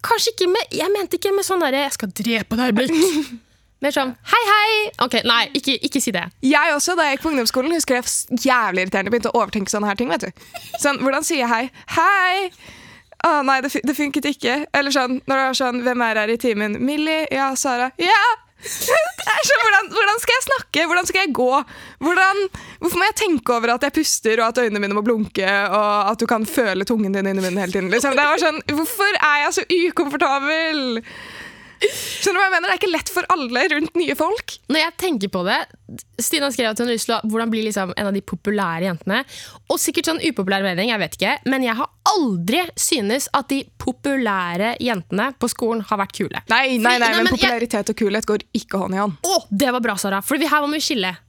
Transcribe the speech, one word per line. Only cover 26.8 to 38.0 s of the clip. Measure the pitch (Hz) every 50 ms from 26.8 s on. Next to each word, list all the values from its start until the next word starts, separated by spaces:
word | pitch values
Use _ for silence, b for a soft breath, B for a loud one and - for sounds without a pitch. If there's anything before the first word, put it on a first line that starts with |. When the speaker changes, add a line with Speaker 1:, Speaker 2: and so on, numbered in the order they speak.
| 196
Speaker 2:
tungen | - 240 220 214 190 196
din | 196 196
inni | 196 196 196
munnen | 185 185 180 202
hele | 190 180 185
tiden? | 196 185 185
Liksom, | 190 247 254 277 269
det | 269 294 294
var | 311 339
sånn, | 339 320 302 311 - -
hvorfor | 294 294 320 311 - - 403 403 415
er | - - 302 294 294 294
jeg | 330 349
så | 381 - _ 359 359 339 349
ukomfortabel? | - - 349 285 285 294 339 285 269 277 277 285 311 320 330 320 311 302 262 254 233 226 233 B B B B B B B B B B B B B B B
Skjønner | - 415 - - - - - - - 392 370
du |
hva | 370 403
jeg | 381 370
mener? | 339 339 392
Det | 370
er |
ikke | 349 - 370
lett | 339 302 - -
for | - 349 349 - -
alle | 349 277 233 247 247 294 381
rundt | 302 294 311 320 _
nye | 339 359 277 277
folk. | - 311 339 415 480 - - - - _ -
Speaker 1:
Når | 269 311 311
jeg | 339 330 -
tenker | 349 381 311 220 196 196 -
på | 185 175
det, | 190 233 302 330 _ - _ _ - - - - _ _ -
Stina | 226 - - 311 277 277 233
skrev | - 240 220
at | 220
hun | 214 240
har | 247 233
lyst | 220 - -
til | 233
å, | 214 -
hvordan | 220 214 226 226 233
bli | 220 220 220
liksom | 214 202 202 190 180 -
en | -